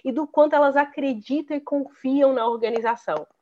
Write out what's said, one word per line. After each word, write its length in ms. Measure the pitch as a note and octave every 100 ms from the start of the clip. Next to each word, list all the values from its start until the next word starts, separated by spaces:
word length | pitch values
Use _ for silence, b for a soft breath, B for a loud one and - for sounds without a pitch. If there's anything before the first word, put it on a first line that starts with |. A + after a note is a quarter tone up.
e 80 | C4
do 140 | B3 D4+
quanto 280 | - D4+
elas 220 | D4 C#4+ C4+
acreditam 800 | C#4+ - C#4 A3+ G#3 C#4+ D#4 D4
e 40 |
confiam 720 | C#4+ C#4+ C4+ _ C4 C#4 C4+
na 120 | B3+ A3+
organização, 800 | A#3 A3 A3+ A3+ A#3 - D3+ D3+ _